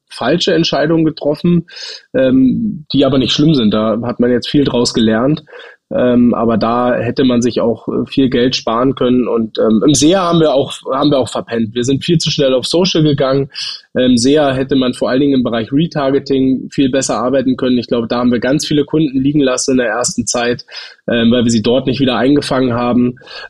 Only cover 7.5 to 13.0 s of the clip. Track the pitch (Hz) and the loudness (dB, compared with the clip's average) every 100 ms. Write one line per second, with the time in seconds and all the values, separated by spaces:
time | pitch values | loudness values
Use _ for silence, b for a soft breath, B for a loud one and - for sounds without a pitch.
7.5 | 110 113 113 - 123 120 - 131 123 127 | 0 -2 -2 -4 -6 -4 0 0 2 0
8.5 | 123 - 113 131 127 127 123 107 117 110 | -2 -4 -2 0 0 0 0 0 -2 -4
9.5 | - 113 110 143 139 147 190 175 170 156 | -2 0 2 2 4 4 2 2 2 2
10.5 | 135 139 - - 131 147 139 120 120 104 | 2 -2 -6 -6 -2 0 0 0 -6 -6
11.5 | 117 110 117 120 135 - 165 - 143 135 | -4 -4 -2 -2 -2 0 0 0 0 0
12.5 | 131 123 - 185 175 | 0 0 0 0 2